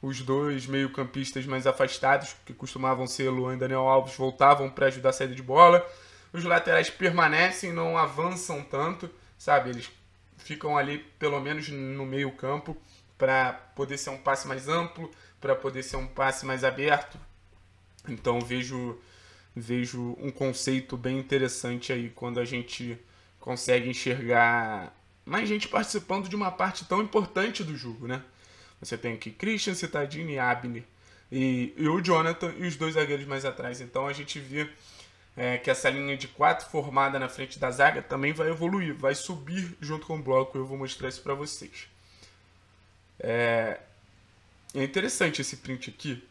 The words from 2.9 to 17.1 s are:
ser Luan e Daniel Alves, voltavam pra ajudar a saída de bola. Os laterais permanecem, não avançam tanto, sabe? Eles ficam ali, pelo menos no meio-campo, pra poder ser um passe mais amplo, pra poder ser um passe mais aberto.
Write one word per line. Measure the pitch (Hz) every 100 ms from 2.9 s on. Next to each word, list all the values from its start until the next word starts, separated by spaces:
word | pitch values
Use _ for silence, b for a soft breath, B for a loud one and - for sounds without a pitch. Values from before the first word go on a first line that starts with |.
| 127 127
ser | - 131
Luan | 127 127
e | 131
Daniel | 131 135 131
Alves, | 135 131 -
voltavam | 131 127 139 143 135
pra | - 135
ajudar | 131 131
a |
saída | 131 135
de | 127
bola. | 127 139 175 175 B B B B B
Os | 175
laterais | 170 170 180 165 165
permanecem, | - 185 170 160 156 180 180 185
não | 170 165 165
avançam | 151 139 170 180 - 147
tanto, | 139 139 156 185 170 b b b
sabe? | - 143 127
Eles | 120 120 - _ _ _ -
ficam | - 151 156 147
ali, | 139 147 - _
pelo | 151 143
menos | 139 151 147
no | 143 135 139
meio-campo, | 135 135 139 131 131 147 160 - b b b _
pra | 131 131 127
poder | 123 - - 139 139
ser | -
um | 135
passe | - 135 143
mais | 135 135
amplo, | 165 170 - 165 B B B
pra | 139
poder | 131 135 131
ser | 127 131
um | 127
passe | - 135 135
mais | 135 131
aberto. | 131 131 143 143 -